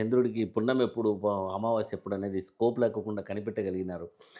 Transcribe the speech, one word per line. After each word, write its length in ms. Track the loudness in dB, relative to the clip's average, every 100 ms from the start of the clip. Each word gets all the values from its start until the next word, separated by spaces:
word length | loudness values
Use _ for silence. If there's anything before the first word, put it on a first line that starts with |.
చంద్రుడికి 440 | 2 4 4 0 0
పున్నం 360 | 0 2 2
ఎప్పుడు, 400 | 2 2 0 2
ప-, 40 | 0
అమావాస్య 680 | 0 -2 -2 0 0 0 -6
ఎప్పుడు 180 | -4 -4
అనేది 260 | -2 -4
స్కోప్ 380 | -6 _ 0 4
లేకుండా 420 | 0 0 -4 -6
కనిపెట్టగలిగినారు. 880 | -6 -6 -4 -2 -2 -2 -4 -6 -10 _ -20